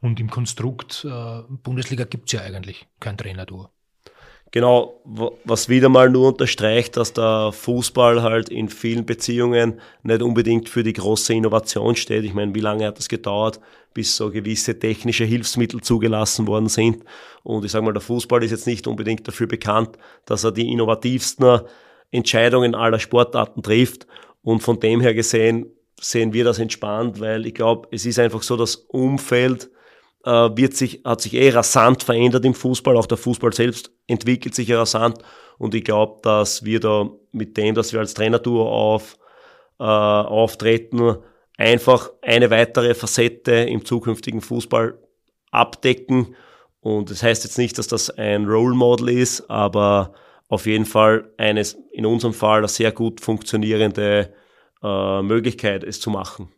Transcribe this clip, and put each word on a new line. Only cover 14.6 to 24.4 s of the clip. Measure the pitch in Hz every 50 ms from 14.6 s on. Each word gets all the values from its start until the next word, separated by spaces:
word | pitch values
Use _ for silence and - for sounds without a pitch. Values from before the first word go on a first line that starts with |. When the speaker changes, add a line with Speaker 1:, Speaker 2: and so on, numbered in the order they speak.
| - - 113 -
Speaker 2:
technische | - 110 110 - - 117 117 - 117
Hilfsmittel | 110 117 120 113 - - 120 120 110 - 120
zugelassen | - - 120 113 107 117 110 107 107 104 - - 113 107
worden | 104 110 110 110
sind? | - - 110 117 113 117 - _ - - - - - - _
Und | 120 113 107 101
ich | 104 104
sag | 110 110
mal, | 110
der | 104 101
Fußball | 98 - 117 120 117 - 131 120
ist | 113 110
jetzt | 113 110 - -
nicht | 120 104 - 120
unbedingt | 113 104 110 107 113 110 - -
dafür | - - 117 113
bekannt, | 117 113 - 110 104 110 113 110 - - - - - _ _
dass | - - 101 -
er | 113 98
die | 107 117 120
innovativsten | 123 117 117 110 113 107 - 123 127 131 - - - - 135 123 123 113 - - - - _ _ _ _ _ _
Entscheidungen | - 120 123 - - 117 117 120 117 127 123 120 117
aller | 110 113 113 113 110
Sportarten | - - - 120 120 120 - 120 110 - - -
trifft. | 104 104 107 117 127 120 - - - _ - - - _ _ _